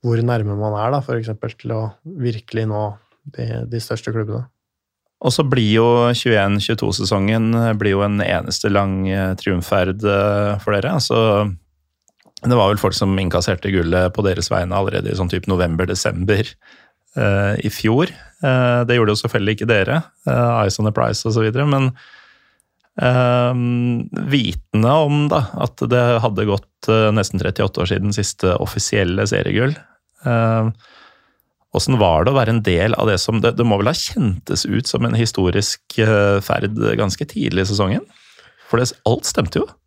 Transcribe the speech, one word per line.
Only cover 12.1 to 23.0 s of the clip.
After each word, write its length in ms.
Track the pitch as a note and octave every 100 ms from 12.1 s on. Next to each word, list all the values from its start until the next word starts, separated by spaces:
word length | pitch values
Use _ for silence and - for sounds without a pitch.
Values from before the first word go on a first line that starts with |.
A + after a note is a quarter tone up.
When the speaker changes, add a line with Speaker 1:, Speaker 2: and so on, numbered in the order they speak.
| _ _ -
Speaker 2:
det 160 | - B2
var 120 | G2
vel 80 | G#2
folk 160 | G2 F2
som 200 | G2 F#2+
innkasserte 540 | F#2 F2+ F#2 F2+ G2
gullet 420 | F#2+ E2+ F2+ F#2 F2+
på 80 | G2
deres 240 | F#2 -
vegne 240 | F#2 F2+
allerede 380 | G2 G2 G2+ F#2+
i 20 |
sånn 160 | - F2+
typ 160 | F#2+ F#2+
november-desember, 960 | F#2 F2 E2 F#2 F#2 - F2+ F#2 G2+ A2 - _ - _ _ _ -
eh, 400 | A2 G2 G2+ G#2
i 80 | G#2
fjor. 400 | - G#2+ A#2+ F3+ - - _
Eh, 420 | C#3 B2+ B2 B2
det 140 | A#2+ B2
gjorde 120 | G#2+
jo 80 | G#2
selvfølgelig 380 | A#2 - G2+ G#2+
ikke 80 | A2
dere, 360 | G#2+ F#2+ D3+ - _ -
eh, 380 | B2 A#2+ A#2
Eyes 160 | G2+ -
on 60 | G#2+
the 60 |
Prize 320 | G#2+ A#2 A2+ A2+
og 60 |
så 100 | A2 A2
videre, 220 | A#2+ D3
men, 220 | C#3 C3 B2+ - - - _ _ _ _ _ _
ehm, 1120 | -